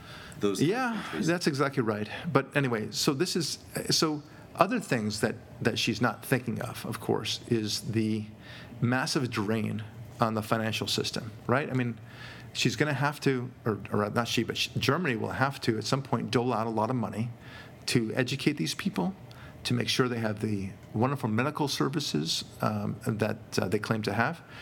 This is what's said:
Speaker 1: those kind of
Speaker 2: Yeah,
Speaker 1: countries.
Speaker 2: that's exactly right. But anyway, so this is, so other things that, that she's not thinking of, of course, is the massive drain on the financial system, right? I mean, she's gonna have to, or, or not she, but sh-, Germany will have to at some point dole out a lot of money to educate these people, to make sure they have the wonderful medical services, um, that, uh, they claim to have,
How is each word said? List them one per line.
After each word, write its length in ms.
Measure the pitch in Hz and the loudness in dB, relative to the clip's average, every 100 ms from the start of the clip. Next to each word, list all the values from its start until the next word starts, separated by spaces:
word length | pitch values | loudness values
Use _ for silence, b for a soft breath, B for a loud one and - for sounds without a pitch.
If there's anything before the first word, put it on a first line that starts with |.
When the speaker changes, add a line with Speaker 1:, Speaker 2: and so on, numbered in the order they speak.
| B B B B | B B B B
Speaker 1:
those 200 | 101 - | 2 4
kind 120 | 147 | 4
of 40 | 240 | 4
Speaker 2:
Yeah, 240 | 247 214 | 0 -2
Speaker 1:
countries. 240 | - - 165 | -4 0 2
Speaker 2:
that's 200 | 175 175 | 2 2
exactly 340 | 135 139 139 | 2 2 2
right. 280 | 110 107 104 B 175 | 0 0 -4 B 2
But 140 | 135 135 | 2 4
anyway, 340 | 147 135 113 107 | 2 2 0 -2
so 220 | - - | 0 2
this 220 | 139 175 185 | 2 0 0
is, 240 | 143 - - - - | -2 -4 -8 -6 0
so 320 | - 160 147 B B B - | 2 2 0 B B B 2
other 240 | 190 254 | 2 2
things 420 | - 123 107 101 | 0 0 2 2
that, 140 | 110 107 - - | 0 0 -10 -2
that 180 | 123 110 | 0 2
she's 220 | - 110 | 2 4
not 240 | 123 107 - | 2 0 0
thinking 360 | 127 - 110 | 0 0 -4
of, 240 | - - - | -4 -6 -6
of 140 | - | -4
course, 400 | - 110 110 - - | 0 0 -2 -6 0
is 320 | 117 104 - | 0 0 -2
the 440 | - 113 110 110 104 B B B B - | -2 0 2 0 -4 B B B B -2
massive 480 | 120 127 156 165 120 | 0 2 2 0 0
drain 540 | 110 101 113 107 110 107 - - - | 0 0 0 0 -4 -8 -12 -12 0
on 140 | 113 | 2
the 80 | 110 | 2
financial 460 | 107 113 110 107 98 | 2 0 2 0 0
system, 440 | - - - 113 - - | 0 0 -4 -6 -6 2
right? 220 | 127 151 | 2 2
I 40 | |
mean, 240 | 131 120 113 B B B B B | 0 0 -4 B B B B B
she's 240 | - 123 110 | 0 2 4
gonna 180 | 151 | 2
have 280 | 135 143 143 | 2 0 2
to, 280 | 143 131 120 - | 2 2 -2 -4
or, 160 | 120 98 - | -2 -2 0
or 160 | 104 104 | 0 2
not 180 | 117 117 | 2 2
she, 160 | - | 2
but 140 | 113 - | 0 0
sh-, 100 | - - | -2 2
Germany 380 | - 151 170 110 | 4 4 2 0
will 140 | 107 | -2
have 320 | 92 135 - | 2 2 2
to 160 | - 110 | 0 0
at 80 | 107 | 0
some 160 | 139 | 0
point 280 | - 120 113 | 0 -2 2
dole 220 | 123 123 | 2 2
out 160 | 110 113 | 2 0
a 40 | |
lot 180 | 110 110 | 2 2
of 80 | 127 | 2
money 320 | 113 107 120 - B B B B - | -2 -2 -4 -6 B B B B 0
to 260 | 123 110 - | 2 2 2
educate 420 | 127 139 151 147 | 0 2 2 2
these 160 | 151 | 0
people, 420 | - 190 - 180 - - B B B | -2 -2 0 0 -2 -10 B B B
to 100 | - 120 | -2 0
make 120 | 110 | 2
sure 200 | - 123 | 2 2
they 100 | 117 | 2
have 240 | 110 107 | -2 0
the 280 | 110 101 95 - - | -2 -2 -4 -8 -6
wonderful 360 | 107 127 143 113 | 0 2 2 0
medical 380 | 107 143 151 143 | 2 0 0 0
services, 760 | - 143 143 143 147 165 - - - | 0 0 0 0 0 0 -2 -4 -2
um, 340 | 117 107 107 107 - | 0 0 -2 -2 -2
that, 320 | 107 110 110 - - | 0 0 -2 -4 -2
uh, 80 | 101 | 2
they 100 | 107 | 0
claim 240 | - 110 | 0 0
to 100 | 107 | 0
have, 300 | 107 127 170 B B | 0 0 -2 B B